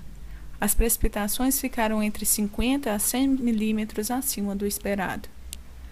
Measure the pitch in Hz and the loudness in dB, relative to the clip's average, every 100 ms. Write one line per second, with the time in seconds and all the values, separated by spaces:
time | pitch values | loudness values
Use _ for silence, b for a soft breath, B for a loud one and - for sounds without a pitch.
0 | - - B B B B 208 - 226 - | -10 -12 B B B B 2 6 4 6
1 | 208 208 208 - 254 269 262 - 220 220 | 2 2 -2 2 2 2 0 0 2 2
2 | 208 208 208 - 208 - 233 277 269 208 | 2 0 0 2 0 0 2 2 0 0
3 | - 254 269 262 240 226 214 214 214 - | 0 2 4 4 2 2 2 0 -2 -4
4 | 214 247 269 - 202 196 202 202 196 202 | -2 -2 -2 -2 -2 -2 -2 -2 -2 -2
5 | 180 - - - - - B B B | -2 -4 -10 -12 -14 -12 B B B